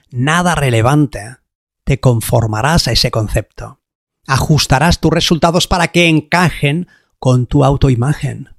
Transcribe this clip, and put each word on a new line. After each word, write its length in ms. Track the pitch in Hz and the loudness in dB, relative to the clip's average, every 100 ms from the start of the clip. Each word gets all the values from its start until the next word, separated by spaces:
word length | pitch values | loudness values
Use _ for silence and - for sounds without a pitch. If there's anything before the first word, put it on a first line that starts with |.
| _ | _
nada 440 | 123 135 170 180 | -4 0 0 0
relevante, 840 | 151 139 113 113 143 147 101 107 127 _ _ _ _ | 0 0 2 2 2 0 -4 -14 -18 _ _ _ _
te 160 | - 135 | -4 0
conformarás 880 | 131 117 - 117 110 107 135 170 - | 2 0 0 -2 0 -2 0 0 0
a 40 | |
ese 180 | 113 123 | -2 -2
concepto. 680 | 117 107 110 - - 107 - _ _ _ _ - | -2 -2 -4 -6 -14 -18 -20 _ _ _ _ -4
Ajustarás 760 | 135 - 151 - 131 165 - | -2 2 0 2 2 2 2
tus 100 | 160 | 0
resultados 560 | 160 - 160 170 175 - | 0 0 0 0 0 -2
para 220 | 185 165 | -2 0
que 180 | 170 170 | 2 2
encajen 840 | 156 - 175 180 - 143 160 180 _ _ _ | 2 0 0 0 0 -2 -2 -6 _ _ _
con 280 | 131 127 123 | 0 0 2
tu 180 | 147 | 2
autoimagen. 840 | 135 139 139 120 127 147 135 113 135 | 2 2 2 2 0 -2 -6 -10 -16